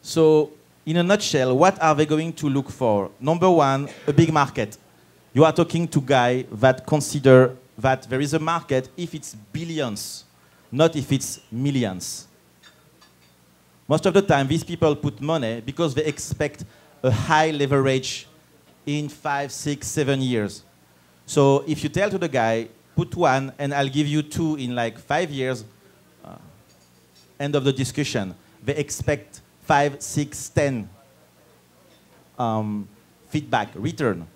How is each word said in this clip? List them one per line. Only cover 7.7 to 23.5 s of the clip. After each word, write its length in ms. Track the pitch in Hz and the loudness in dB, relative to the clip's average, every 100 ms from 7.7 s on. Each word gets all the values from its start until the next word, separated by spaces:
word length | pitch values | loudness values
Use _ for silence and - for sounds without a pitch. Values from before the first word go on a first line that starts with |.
| - | -4
that 280 | 131 131 - | -2 -2 -4
there 140 | 131 | -4
is 140 | 143 156 | -2 -2
a 40 | |
market 500 | 156 165 - 131 131 - | -2 -4 -2 -4 -4 -10
if 200 | 170 156 | -10 -10
it's 180 | - | -14
billions, 920 | 110 104 156 165 160 127 101 - - - _ _ _ _ | -20 -14 -10 -8 -6 -6 -8 -12 -16 -20 _ _ _ _
not 240 | 123 165 160 | 2 2 2
if 160 | 127 | -2
it's 280 | 135 - - _ | -2 -2 -12 _
millions. 760 | 117 139 135 110 92 - - - _ _ _ - _ _ _ _ _ _ _ _ _ _ _ - | -4 -2 0 -2 -4 -12 -14 -18 _ _ _ -20 _ _ _ _ _ _ _ _ _ _ _ -2
Most 180 | 151 196 | 0 4
of 80 | |
the 80 | 185 | 2
time, 260 | 202 143 135 | 4 2 2
these 160 | 160 | -2
people 320 | - 170 160 147 | -4 0 0 0
put 240 | 120 110 | -4 -6
money 420 | 143 160 113 117 | -4 -2 -4 -6
because 340 | 113 143 165 135 | -10 -4 -2 -2
they 100 | 156 | -4
expect 580 | 147 - - 147 - - _ _ _ | -6 -10 -6 -6 -6 -20 _ _ _
a 80 | 127 | 0
high 400 | 110 156 156 160 | 0 2 2 2
leverage 800 | 151 139 139 135 131 131 - - _ _ _ _ _ - | 0 0 2 2 0 -4 -12 -14 _ _ _ _ _ -6
in 240 | 147 147 | -6 -6
five, 420 | - 156 143 143 | -8 -4 -4 -4
six, 360 | - 151 143 - | -6 -6 -6 -6
seven 340 | - 135 135 | -2 0 0
years. 420 | 131 117 104 - _ _ _ _ _ _ - | 0 -2 -2 -8 _ _ _ _ _ _ -2
So 380 | 151 139 139 160 | 4 6 4 0
if 180 | 147 | -4
you 60 | 151 | -2
tell 200 | 175 202 | 0 0
to 80 | 190 | -2
the 100 | 170 | -2
guy, 400 | 135 113 113 113 _ _ - | 0 0 0 -4 _ _ -4
"Put 200 | 175 175 | -4 0
one 380 | 165 131 135 | 2 2 -2